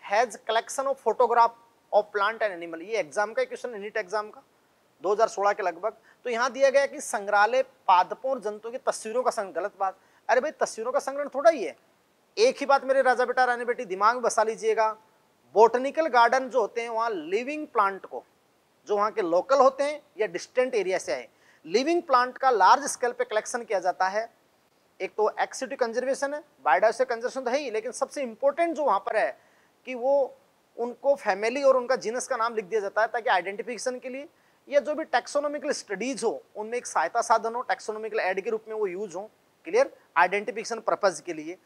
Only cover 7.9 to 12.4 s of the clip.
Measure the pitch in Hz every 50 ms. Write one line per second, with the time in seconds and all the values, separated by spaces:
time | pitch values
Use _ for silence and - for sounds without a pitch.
7.9 | 185 180 247 226 208 - - 262 269 247 180 214 208 214 226 233 240 254 - 226
8.9 | - - - 220 226 247 254 233 - 226 196 185 156 165 185 202 - - 196 190
9.9 | - - _ _ _ _ _ - 226 254 254 311 - - 214 - - 220 220 247
10.9 | 254 277 - 269 277 285 285 - - 269 311 339 339 247 180 139 - - _ _
11.9 | _ _ _ _ _ _ _ _ _ 190